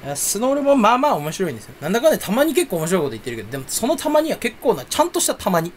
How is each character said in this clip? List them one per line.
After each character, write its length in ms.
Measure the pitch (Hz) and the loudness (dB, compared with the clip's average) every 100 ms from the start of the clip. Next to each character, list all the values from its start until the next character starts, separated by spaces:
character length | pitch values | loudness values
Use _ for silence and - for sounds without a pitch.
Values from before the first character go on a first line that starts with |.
い 40 | 139 | -8
や、 80 | 143 | -6
素 240 | - 202 | -4 -2
の 120 | 254 | 0
俺 100 | 277 | 2
も 140 | 285 277 | 4 4
ま 180 | 208 | 6
あ 40 | 247 | 4
ま 120 | 294 | 2
あ 60 | 185 | 0
面 160 | 147 | -2
白 180 | - 180 | -4 -4
い 40 | |
ん 20 | 117 | -6
で 60 | |
す 40 | - | -14
よ。 100 | - | -10
な 100 | 143 | -2
ん 40 | |
だ 80 | 208 | 2
か 80 | 320 | 2
ん 20 | |
だ 60 | 247 | 2
た 140 | - | 0
ま 120 | 220 | 0
に 100 | 311 | 2
結 140 | 285 320 | 2 0
構 100 | 170 | -2
面 100 | 156 | 0
白 120 | 185 | 0
い 20 | |
こ 20 | 143 | 0
と 60 | |
言 80 | 113 | -4
っ 40 | |
て 80 | 123 | -8
る 60 | 113 | -8
け 60 | |
ど、 80 | 107 | -8
で 60 | 135 | -10
も 80 | 131 | -6
そ 200 | - 233 | -2 0
の 80 | 330 | 0
た 140 | 311 | 2
ま 120 | 302 | 2
に 100 | 311 | 2
は 60 | 202 | -2
結 200 | 240 226 | -4 -2
構 160 | 277 | 0
な、 100 | 190 | 0
ち 160 | - - | -2 0
ゃ 40 | |
ん 80 | 339 | 0
と 80 | 349 | 0
し 80 | - | -2
た 80 | - | -2
た 140 | 214 | 0
ま 120 | 175 | 0
に。 100 | 165 | 0